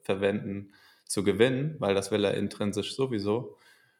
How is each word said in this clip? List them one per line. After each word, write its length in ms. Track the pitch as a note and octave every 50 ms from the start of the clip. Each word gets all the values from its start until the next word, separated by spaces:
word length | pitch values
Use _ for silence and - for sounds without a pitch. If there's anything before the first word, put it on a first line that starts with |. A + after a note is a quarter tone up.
verwenden, 720 | - - G2+ F#2+ G2+ G2 G2+ G#2+ - G2 G2 G2 G2+ - - - - - - _ _
zu 180 | - - G#2+ F2+
gewinnen, 520 | G2+ F#2+ G2 A#2 C3 C3 B2+ C#3+ D#3 D#3 -
weil 160 | A2 G2+ G2
das 160 | G2 G2 -
will 120 | A2 G#2 G2+
er 80 | G2 F#2+
intrinsisch 600 | G2 G2+ G2+ - - G#2+ G2+ G2 G#2 G2 - -
sowieso 600 | - C3+ C3 A#2+ G#2 G2 G#2 G#2+ A#2+ C3+ C#3 - - - - - _ _ _ _ _